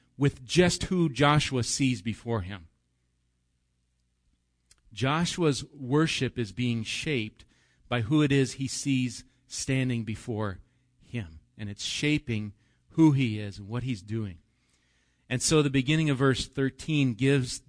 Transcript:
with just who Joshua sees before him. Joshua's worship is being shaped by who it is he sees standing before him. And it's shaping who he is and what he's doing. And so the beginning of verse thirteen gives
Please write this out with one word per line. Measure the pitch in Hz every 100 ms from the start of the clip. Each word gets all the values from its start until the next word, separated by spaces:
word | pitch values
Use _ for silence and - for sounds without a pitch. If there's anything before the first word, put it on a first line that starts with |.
| _ -
with | 139 -
just | 123 156 175 - -
who | 185 165
Joshua | 120 143 151 - 131
sees | 117 - 135 117
before | 104 104 117 113
him. | 90 98 82 _ _ _ _ _ _ _ _ _ _ _ _ _ _ _ _ _ _ _ _ _ _
Joshua's | 101 131 151 170 - 165 127 143
worship | 147 127 143 156 - 123 -
is | 107
being | 95 123 117
shaped | 107 - - 135 110 - - _ _ _ -
by | 120
who | 110 151
it | 151
is | 139 131
he | - 135
sees | - 147 131 123 110 - _ _
standing | - - 131 127 117
before | 113 107 - 107 107 92 - _ _ _ -
him. | 120 90 80 - -
And | 104
it's | 98 -
shaping | - 147 151 - 110 104 - _ _ _
who | - 160
he | 139 123 107
is | 104 98
and | 101
what | 120
he's | 123 110
doing. | 101 113 104 90 _ _ _ _ _ _ _ _ -
And | 123
so | - 160
the | 143
beginning | 135 127 160 156
of | 131
verse | 135 123 -
thirteen | - 135 - - 151 135
gives | 107 135 139 123 -